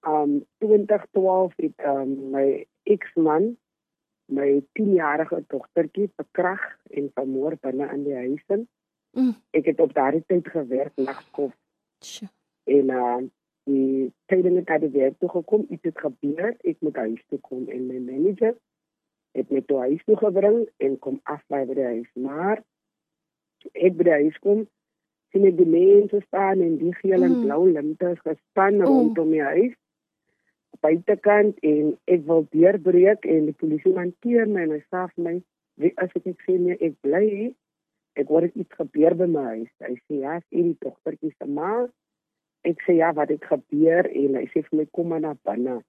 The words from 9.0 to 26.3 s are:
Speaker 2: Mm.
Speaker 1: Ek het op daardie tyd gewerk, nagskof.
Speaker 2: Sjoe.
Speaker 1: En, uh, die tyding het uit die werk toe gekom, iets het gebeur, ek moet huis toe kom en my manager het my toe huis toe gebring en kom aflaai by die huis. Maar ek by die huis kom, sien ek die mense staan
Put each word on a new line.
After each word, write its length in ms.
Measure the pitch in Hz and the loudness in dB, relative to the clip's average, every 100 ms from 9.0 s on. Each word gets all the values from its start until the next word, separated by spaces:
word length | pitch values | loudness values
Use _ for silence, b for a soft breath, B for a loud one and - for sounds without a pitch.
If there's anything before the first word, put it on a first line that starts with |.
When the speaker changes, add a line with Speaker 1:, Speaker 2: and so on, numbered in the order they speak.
| _ | _
Speaker 2:
Mm. 220 | - 254 226 _ | -2 -2 -2 _
Speaker 1:
Ek 140 | 160 151 | -2 0
het 140 | 143 | 0
op 120 | 156 | 0
daardie 300 | 151 135 156 - | 2 0 -2 0
tyd 220 | 180 - | -2 -2
gewerk, 440 | 165 127 131 143 - | -8 -4 -4 -4 -4
nagskof. 560 | 135 135 _ - 139 - _ _ _ _ | -6 -6 _ -8 -8 -8 _ _ _ _
Speaker 2:
Sjoe. 260 | - - 202 _ _ _ | -20 -18 -18 _ _ _
Speaker 1:
En, 240 | - 143 135 | 2 2 4
uh, 280 | 131 123 123 127 _ _ _ - | 0 -2 -2 -6 _ _ _ -2
die 460 | 139 135 135 127 _ _ | 0 0 -2 -4 _ _
tyding 300 | 185 180 180 | 0 2 0
het 120 | 175 | 0
uit 120 | 156 | -2
die 200 | 151 135 | 0 0
werk 180 | 135 - | 0 0
toe 100 | 175 | -4
gekom, 380 | 175 160 214 - | -4 0 -2 -2
iets 140 | 165 | -6
het 160 | 165 160 | -8 -6
gebeur, 580 | 151 123 143 156 202 240 | -8 -6 -6 -4 -4 -4
ek 120 | 180 156 | -6 -4
moet 160 | 156 147 | -6 -4
huis 260 | 113 113 _ | -6 -8 _
toe 100 | 143 | -12
kom 280 | - 127 127 | -10 -12 -10
en 180 | 127 127 | -8 -8
my 120 | 127 | -8
manager 580 | 123 131 180 190 226 233 _ _ _ _ _ _ _ | -10 -2 -2 0 -2 -2 _ _ _ _ _ _ _
het 160 | 127 - | -8 -4
my 100 | 135 | -4
toe 180 | 131 139 | -2 -2
huis 260 | 127 160 | -2 -4
toe 120 | - 214 | 0 2
gebring 520 | 214 185 202 233 220 _ | 2 2 2 2 -2 _
en 220 | 135 131 | -4 -4
kom 220 | 139 139 | -8 -10
aflaai 440 | - 147 _ 143 127 | -10 -12 _ -6 -4
by 80 | |
die 100 | 135 | -4
huis. 240 | 127 117 117 | -4 -4 -8
Maar 480 | - 131 147 185 220 _ _ _ _ _ _ _ _ _ _ - | -10 -8 -4 -4 -4 _ _ _ _ _ _ _ _ _ _ -16
ek 240 | - 180 170 | 0 0 2
by 80 | |
die 80 | 170 | 2
huis 260 | 151 151 156 | 4 0 0
kom, 280 | 196 208 208 _ _ _ _ _ _ | 0 0 -2 _ _ _ _ _ _
sien 140 | 196 196 | 4 4
ek 100 | 170 | 6
die 100 | 170 | 4
mense 540 | 165 190 202 208 202 | 6 8 6 6 -2
staan 340 | - | -4